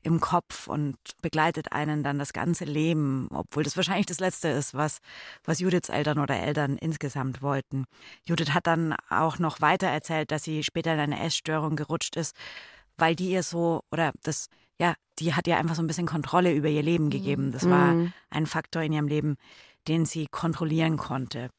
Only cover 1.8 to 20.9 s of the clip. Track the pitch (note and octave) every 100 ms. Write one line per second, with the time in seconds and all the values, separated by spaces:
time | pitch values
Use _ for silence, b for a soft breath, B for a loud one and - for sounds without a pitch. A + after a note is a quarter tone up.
1.8 | D3+ D3+ C#3 C#3+ C#3+ - F3 E3+ E3+ D3
2.8 | D#3+ D#3+ C#3+ C3+ B2+ - - - C#3+ F#3
3.8 | E3+ F#3 G#3 F3+ F#3 - E3 C3+ C#3 C3+
4.8 | D3+ - B B B B - D#3+ F#3 F3
5.8 | - - D3+ D3 C#3+ A#2+ F2 D3+ C#3+ C#3
6.8 | D#3+ D#3 C#3+ C#3 C3 B2+ C#3+ C#3 - C3+
7.8 | C3 B B B - E3+ D#3 D#3+ E3+ E3
8.8 | D#3+ - - F#2+ D#3+ D3+ E3 - D3+ F#3
9.8 | F#3 D3 - D#3+ D#3 D#3 - D3+ D3 -
10.8 | E3 D#3+ D3 C#3+ D#3 - - D#3 D3+ D3
11.8 | D3+ D#3+ - - D#3+ B B B B B
12.8 | B - E3 E3+ F#3 F#3 E3+ E3+ E3+ D#3+
13.8 | - D3 E3 - - D3+ - b b _
14.8 | F3 D#3 _ - D#3+ D3+ - E3+ D#3+ E3
15.8 | E3 E3 E3+ E3 C#3+ F3 F3+ D3 D3+ D3+
16.8 | D3 E3+ D3+ C3+ B2+ C#3+ C3+ - F3 C#3+
17.8 | C#3+ E3 F3 B B D#3 D#3 E3 - E3
18.8 | D#3 D3+ D3 D3+ D3+ C#3 B B B B
19.8 | - E3 D#3 E3 D3+ - E3 D#3+ D#3+ D#3+
20.8 | D#3+